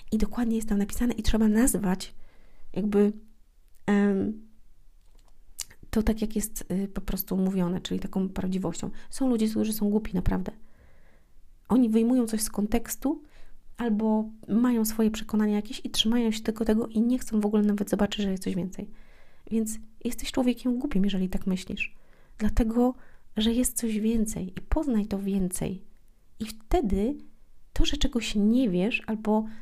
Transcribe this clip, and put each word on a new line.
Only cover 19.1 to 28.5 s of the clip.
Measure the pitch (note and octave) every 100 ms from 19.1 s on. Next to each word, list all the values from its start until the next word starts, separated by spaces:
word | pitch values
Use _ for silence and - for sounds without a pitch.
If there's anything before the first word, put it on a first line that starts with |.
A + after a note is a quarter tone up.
| - - - -
Więc | A3 A3 A3 - -
jesteś | A#3+ - -
człowiekiem | - B3 A#3+ B3+ A#3+
głupim, | D4 G3+
jeżeli | G3 F#3 F#3
tak | - -
myślisz. | F#3 - G3+ - - - - - -
Dlatego, | G#3 - A3+ A3+ B3 B3+ - - - -
że | A3
jest | A#3 B3 -
coś | A3+ G#3+
więcej | A3 A3+ A3 - F#3
i | -
poznaj | - D4+ D4+ A3 G#3
to | G3
więcej. | G3 G3 F3+ - - F#3 - - - - - -
I | A3
wtedy | - - F4+ A#3 F#3+ A3 D4 - - - - -
to, | - -
że | D4
czegoś | - A#3 - G#3+
nie | G3+